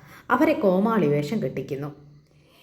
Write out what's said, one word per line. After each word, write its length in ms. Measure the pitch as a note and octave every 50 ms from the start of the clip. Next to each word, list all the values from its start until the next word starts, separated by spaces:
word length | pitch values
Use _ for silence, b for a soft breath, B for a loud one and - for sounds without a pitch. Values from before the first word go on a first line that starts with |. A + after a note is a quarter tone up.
| B B B B B B
അവരെ 240 | A#3 B3+ D#4 - D4
കോമാളി 540 | - - G3+ F3+ F#3 G3+ A3+ A3+ A3 E3 D3
വേഷം 360 | D3 D3 D3 - A#3 G#3+ -
കെട്ടിക്കുന്നു. 520 | C3+ C3+ - C3+ - C#3+ C3+ C#3+ D3 D3 - - - - - _ b b b b b b b